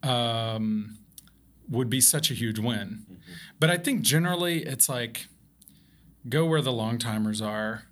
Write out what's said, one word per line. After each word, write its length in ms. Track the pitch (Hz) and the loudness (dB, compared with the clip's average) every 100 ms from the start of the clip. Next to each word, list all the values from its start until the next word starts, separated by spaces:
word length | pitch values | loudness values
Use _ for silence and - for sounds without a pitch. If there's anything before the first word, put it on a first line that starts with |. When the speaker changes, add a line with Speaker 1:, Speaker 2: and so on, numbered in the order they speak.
Speaker 1:
um, 960 | 139 123 120 113 113 110 110 107 104 - - - - _ _ _ - | 2 2 2 0 -2 -2 -2 -4 -6 -14 -20 -20 -20 _ _ _ -6
would 200 | 120 127 | -2 0
be 100 | 131 | 4
such 300 | 127 151 151 | 4 4 0
a 20 | 117 | -2
huge 240 | 113 107 | -2 0
win. 460 | 113 110 98 107 - | -2 -2 -4 -10 -14
Speaker 2:
Mm-hmm. 220 | - - - - - | -20 -18 -18 -18 0
Speaker 1:
But 100 | 160 | 2
I 80 | 175 | 2
think 240 | 175 254 | 2 0
generally 600 | - 147 175 175 175 170 | 4 4 2 0 0 0
it's 240 | - 131 - | -2 2 2
like, 400 | 127 117 113 - - - _ - - _ _ - - 123 | 2 -4 -8 -14 -20 -20 _ -20 -20 _ _ -20 -18 -2
go 160 | 139 165 | 2 4
where 160 | 160 | 4
the 100 | 131 | 2
long 260 | 120 110 117 | 0 0 0
timers 420 | 113 110 107 107 | -2 0 0 0
are 440 | 107 107 107 110 - | -4 -2 -4 -6 -10